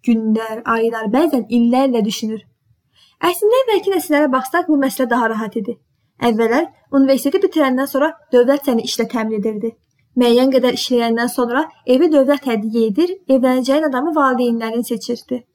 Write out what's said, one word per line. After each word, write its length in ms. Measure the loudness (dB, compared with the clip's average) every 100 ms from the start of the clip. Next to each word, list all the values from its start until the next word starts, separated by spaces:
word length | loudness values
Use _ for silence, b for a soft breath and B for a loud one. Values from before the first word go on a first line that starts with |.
günlər, 580 | 0 0 2 -2 -2 -8
aylar, 440 | -4 -2 -2 -2 -2
bəzən 360 | 0 2 0 0
illərlə 560 | 0 2 2 2 0
düşünür. 400 | -2 -4 -8 -10 _ _ _ _ _ b b b
Əslində 440 | -4 0 2 2
əvvəlki 300 | 2 0 0
nəsillərə 380 | -4 0 0 2
baxsaq 360 | 0 -2 -4 0
bu 80 | 0
məsələ 320 | 0 -2 -2
daha 200 | 0 0
rahat 260 | -2 -6 -6
idi. 220 | -8 -12 _ _ _ -4
Əvvəllər 520 | -2 0 0 0 -2 b b
universiteti 580 | 2 2 2 0 0 0
bitirəndən 400 | 2 0 0 -2
sonra 300 | 0 -2 -4 0
dövlət 400 | 2 4 2 0
səni 160 | -2
işlə 240 | -2 -4 -4
təmin 320 | -4 -4 -4
edirdi. 360 | -4 -4 -8 -10 _ _ _ 0
Müəyyən 340 | 4 4 4
qədər 240 | 2 2
işləyəndən 540 | -2 -2 0 0 0 -2
sonra 300 | -2 -2 -2 -4 B
evi 240 | 0 2 4
dövlət 360 | 4 4 0 0
hədiyyə 400 | -4 -2 0 0
edir, 220 | 0 -2 -2 0
evlənəcəyin 560 | 2 2 0 0 0 0
adamı 280 | -2 -2
valideynlərin 680 | 0 0 2 0 -2 -4 -6
seçirdi. 600 | -6 -6 -6 -10 -8 -10 _